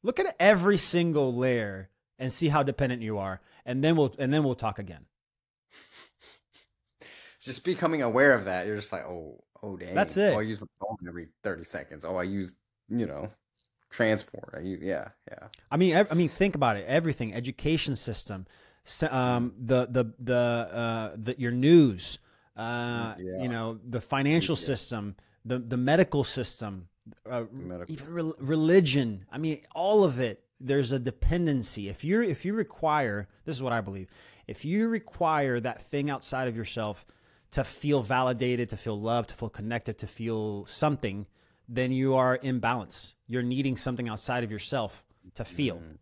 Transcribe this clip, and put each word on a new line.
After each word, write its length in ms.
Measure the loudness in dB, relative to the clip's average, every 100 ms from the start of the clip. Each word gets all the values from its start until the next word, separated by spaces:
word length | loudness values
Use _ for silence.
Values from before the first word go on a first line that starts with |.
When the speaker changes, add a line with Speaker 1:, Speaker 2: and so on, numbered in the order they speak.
Speaker 1:
Look 160 | -2 0
at 160 | -2 4
every 380 | 6 8 6 4
single 580 | 4 2 2 2 2 2
layer 540 | 2 2 -2 -8 -14 _ _ _
and 120 | -4
see 180 | 0 2
how 120 | 4
dependent 400 | 2 0 -2 -2
you 160 | -4 -4
are. 240 | -4 -8 _ _ -6
And 180 | 0
then 120 | 4 6
we'll, 180 | 4 2
and 120 | 0
then 120 | 2
we'll 100 | 2
talk 240 | 0 -4 -4
again. 280 | -12 -14 -20 _ _ _ _ _ _ -20 -20 -20 -20 _ -20 -20 _ -20 _ _ _ _ -20 -20 -20 _
Speaker 2:
Just 240 | -10 -6 -2
becoming 360 | 0 0 2
aware 320 | 2 6 8
of 120 | 8 4
that, 220 | -2 -2
you're 100 | -6
just 160 | -6
like, 100 | -8
"Oh, 400 | -8 -12 -12 -18 _ _
oh, 140 | -12 -12
dang. 180 | -4
Speaker 1:
That's 240 | 0 0 2
Speaker 2:
Oh, 40 |
Speaker 1:
it. 120 | 2 2
Speaker 2:
I 40 |
use 200 | 0 -6
my 60 | -10 _
phone 160 | -10 -8 -10
every 200 | -12 -14 _
thirty 220 | -8 -8 -8
seconds. 400 | -12 -12 -12 -6
Oh, 100 | -4
I 80 |
use, 280 | -2 -2 -6 -10 _ _ _
you 180 | -4 -4
know, 240 | -6 -10 -14 _ _ _ _ _
transport. 640 | 0 2 2 -2 -16 -14 -10
I 60 |
use," 200 | -8 -6
yeah, 280 | -4 -4 -6 _ -20
yeah. 180 | -18 -20 -20 _
Speaker 1:
I 60 | 2
mean, 180 | 4
ev-, 140 | 4 4
I 60 | 4
mean, 140 | 2
think 260 | 2 0 2
about 220 | 2 2
it. 80 | 0
Everything, 460 | 0 0 -2 -4
education 640 | -4 -8 -4 -2 0 0 -4
system, 480 | -4 -8 -8 -12 -12 -20 -20 _ -10
s-, 180 | -4
um, 480 | 0 0 2 0 -2
Speaker 2:
Mm. 160 | -6 2
Speaker 1:
the, 200 | 2 2
the, 240 | 0 0 -4
the, 160 | 0 2
uh, 760 | 2 0 -2 -4 -4 -4 -6 -6
the, 180 | -6 -4
your 140 | -2
news, 640 | 2 8 10 10 4 -6 -10 _ _ _ -10
uh, 600 | -8 -6 -4 -4 -6 -8
Speaker 2:
Mm, 40 |
yeah. 240 | -8 -6
Speaker 1:
you 60 | -4
know, 280 | -4 -6 -8 -6
the 140 | -8
financial 560 | -2 0 4 4 2 -2
Speaker 2:
Yeah. 60 | 0
Speaker 1:
system, 500 | -2 -2 -6 -8 -10 _ _
the, 160 | -6 -4
the 180 | -2 0
medical 460 | 4 6 6 2
system, 640 | 0 0 -2 -6 -10 -10 -14 _ -20 -20 -8
uh, 140 | -6
Speaker 2:
The 40 | -6
medical 400 | -10 -10 -10 -10
Speaker 1:
even 60 | -10
Speaker 2:
system. 160 | -8 -4
Speaker 1:
rel-, 200 | -4 -4
religion. 840 | -2 2 8 8 8 2 0 -4 -10
I 80 | -6
mean, 220 | -4 -6 -8 -2
all 300 | 4 6 6
of 120 | 4
it, 280 | -2 -4 _ _
there's 320 | 0 0 2
a 60 | 0
dependency. 920 | -2 0 2 4 2 0 -2 -6 -8
If 160 | -6 0
you're, 180 | 2
if 220 | 2 -2 -2
you 80 |
require, 760 | -4 -4 -2 0 2 0 -2 -8 _
this 100 | -8
is 80 | -6
what 120 | -2
I 80 | -2
believe, 260 | -2 -10 -12 -18 -20 -20 -16
if 160 | -10
you 240 | -2 0 0
require 720 | -2 -6 -2 2 2 2 0
that 220 | -2 -8
thing 280 | -6 -4 -2
outside 380 | -4 -6 -4 -2
of 80 | -4
yourself 500 | -6 -4 -4 -6 -14 _ _ _ _
to 120 | -4
feel 380 | -4 -4 0 0
validated, 680 | 2 2 2 0 0 0 -2
to 80 | -6
feel 220 | -6 -4
loved, 300 | -2 -2 -2
to 60 | -8
feel 140 | -10
connected, 500 | -8 -6 -6 -6 -10
to 80 | -12
feel 580 | -8 -4 -2 -4 -6 -10
something, 640 | 0 0 2 -4 -6 -12 _ _ _ -8
then 220 | -4 0
you 240 | 2 2 4
are 240 | 4 2
imbalanced. 760 | 0 0 0 -2 -6 -12 -16 _ -6
You're 160 | -4
needing 340 | -2 0 -2 -2
something 320 | -4 -4 -6
outside 340 | -6 -4 -4
of 60 | -4
yourself 560 | -6 -4 -4 -4 -8 _ _ -20 -12
to 100 | -10
feel. 300 | -2 -2 -4
Speaker 2:
Mm. 220 | -14 -20